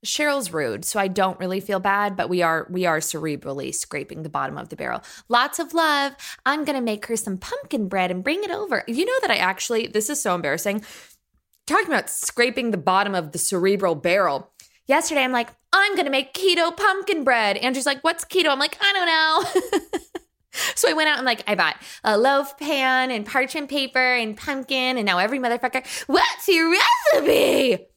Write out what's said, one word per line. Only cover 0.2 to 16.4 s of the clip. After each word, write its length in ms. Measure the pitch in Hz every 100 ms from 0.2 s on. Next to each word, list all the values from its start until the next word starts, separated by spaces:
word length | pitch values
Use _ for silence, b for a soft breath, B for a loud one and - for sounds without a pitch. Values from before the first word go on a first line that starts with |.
| 302 277 202
rude, 320 | 165 135 104
so 160 | - 214
I 80 | 196
don't 320 | 185 190 185
really 220 | 185 190
feel 180 | 190 196
bad, 380 | 196 196 208 190
but 100 | 170
we 140 | 180
are, 260 | 170 160 -
we 160 | 180 180
are 140 | 156
cerebrally 760 | 160 156 160 143 147 139 139
scraping 500 | 139 - 147 139 160
the 60 | 156
bottom 280 | 143 139 143
of 100 | -
the 80 | -
barrel. 260 | 127 120 B B B
Lots 300 | 240 269 -
of 140 | 320
love. 400 | 320 320 285 277 269 B B -
I'm 200 | 302 294
gonna 160 | 277
make 240 | 233 214 -
her 100 | 226
some 220 | - 185
pumpkin 500 | - 554 554 277 196
bread 240 | 190 180
and 100 | 180
bring 220 | 196 339
it 80 | 415
over. 320 | 381 415 247 -
You 200 | 233 392
know 140 | 523
that 100 | 453
I 60 | 214
actually, 500 | 185 190 - 233 226
this 220 | 208 214
is 120 | 294
so 140 | 214 180
embarrassing. 480 | 156 156 202 208 214 B B B _ _ _ _ -
Talking 220 | 349 359
about 220 | 254 -
scraping 600 | - - - 240 254 240
the 60 | 196
bottom 380 | 151 185 202 190
of 160 | 156
the 60 | 165
cerebral 580 | - 185 185 202 190 156
barrel. 560 | 170 185 180 139 - _ b b -
Yesterday, 360 | 277 320 294
I'm 80 | 262
like, 200 | 254 233 - _
"I'm 240 | 381 403 392
gonna 140 | 285
make 240 | 269 269
keto 420 | -